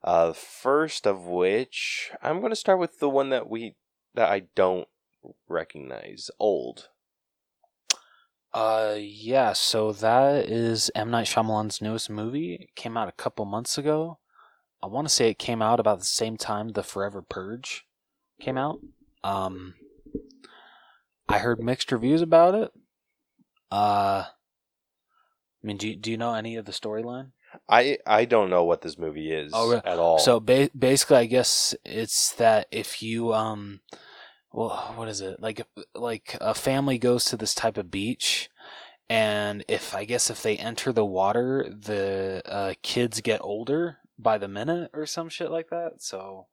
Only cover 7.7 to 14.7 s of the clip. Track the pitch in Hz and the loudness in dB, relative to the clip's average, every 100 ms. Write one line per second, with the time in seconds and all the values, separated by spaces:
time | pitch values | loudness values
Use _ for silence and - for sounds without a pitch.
7.7 | _ _ - _ _ _ _ _ 117 110 | _ _ -6 _ _ _ _ _ -2 0
8.7 | 110 110 107 104 104 110 131 120 95 - | 2 0 -2 -6 -12 0 2 4 2 0
9.7 | 113 107 104 110 120 139 143 - 113 117 | 2 0 0 4 6 6 4 2 0 0
10.7 | 113 - - 110 117 110 - 113 107 107 | 0 -2 -2 0 0 0 0 2 0 -2
11.7 | - 107 113 - 107 110 135 170 175 - | -4 -4 -4 -6 -6 -6 -4 -6 -8 -14
12.7 | - 117 117 107 - - - 104 104 120 | -14 -8 -4 -6 -4 -6 -6 -6 -6 -4
13.7 | - 143 151 160 165 _ _ _ _ _ | -4 0 0 -2 -8 _ _ _ _ _